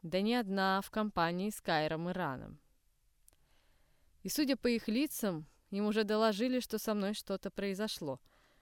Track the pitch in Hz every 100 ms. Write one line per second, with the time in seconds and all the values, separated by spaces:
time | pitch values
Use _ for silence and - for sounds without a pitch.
0 | 165 185 208 247 196 196 190 196 - 220
1 | 214 180 165 175 208 - - 160 156 160
2 | 175 185 160 127 - - _ _ _ _
3 | _ _ _ - _ _ _ _ _ _
4 | _ _ 185 - 277 - 247 233 - 220
5 | 302 - 208 156 156 _ - 196 208 214
6 | 214 214 220 202 254 254 - 214 - 208
7 | 196 214 - 190 - - 196 190 214 -
8 | 151 131 _ _ _ _